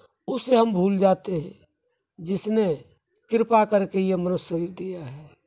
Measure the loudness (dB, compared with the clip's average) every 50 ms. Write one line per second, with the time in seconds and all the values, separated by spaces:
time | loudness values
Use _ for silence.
0 | _ _ _ _ _ -6 -6 -4 0 2 4 4 4 4 2 2 2 2 2 4
1 | 4 4 2 2 -2 -4 -6 -6 -6 -8 -14 _ _ _ _ _ _ _ _ _
2 | _ _ _ -12 -6 -4 -4 -2 -2 0 0 0 0 0 -2 -4 -8 _ _ _
3 | _ _ _ _ _ -2 0 0 2 4 4 2 4 4 2 0 0 0 -2 -2
4 | 0 0 0 0 0 -2 -2 -4 -4 -4 -4 -4 -4 -6 -8 -10 -10 -10 -10 -10
5 | -12 -14 -14 -16 -20 -20 _ _ _